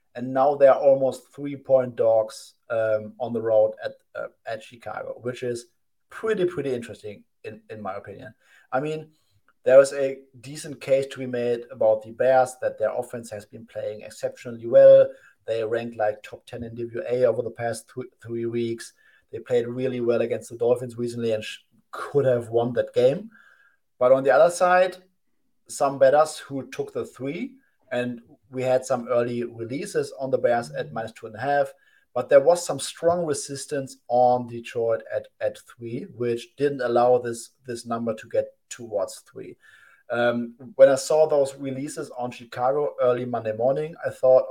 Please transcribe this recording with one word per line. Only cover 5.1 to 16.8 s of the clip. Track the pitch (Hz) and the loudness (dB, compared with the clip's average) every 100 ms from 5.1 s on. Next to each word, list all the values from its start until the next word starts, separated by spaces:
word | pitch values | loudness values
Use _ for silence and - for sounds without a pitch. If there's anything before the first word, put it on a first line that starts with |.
| - | -10
which | 120 120 | -10 -6
is | 123 120 - _ _ _ _ | -6 -8 -10 _ _ _ _
pretty, | - 220 202 | -8 -4 0
pretty | 175 143 139 | -2 -2 -4
interesting | 120 113 101 107 104 _ _ 113 | -6 -8 -14 -16 -16 _ _ -16
in, | 107 - | -16 -16
in | 107 | -12
my | 101 98 | -10 -10
opinion. | 104 85 87 - _ _ _ | -14 -16 -18 -20 _ _ _
I | 135 | -6
mean, | 151 156 156 _ _ _ _ _ | -4 -6 -10 _ _ _ _ _
there | 123 131 | 6 8
is | 139 | 8
a | 143 135 135 - 123 | 2 -4 -6 -14 -20
decent | 131 151 156 135 | -18 -14 -14 -10
case | - 135 135 | 0 0 0
to | 131 | -8
be | 127 | -8
made | 123 120 117 - | -4 -4 -4 -8
about | 123 110 110 | -2 2 2
the | 113 | -2
Bears, | 113 127 131 123 - | -2 2 4 2 -2
that | 107 - | -6 -2
their | 104 120 | -2 -4
offense | - 120 117 | -8 -12 -12
has | 104 - | -14 -14
been | - 117 | -20 -16
playing | 107 107 107 | -10 -10 -10
exceptionally | - - 127 - 123 117 117 | -14 -10 -10 -10 -14 -12 4
well. | 135 135 135 131 - _ _ - | 10 12 12 10 2 _ _ -8
They | 113 | -4
ranked, | 110 117 120 113 | -2 -2 -4 -2
like, | 107 107 | 0 -2
top | - 117 - | -8 -20 -14
ten | 120 | -12
in | 117 | -12
D | 117 | -10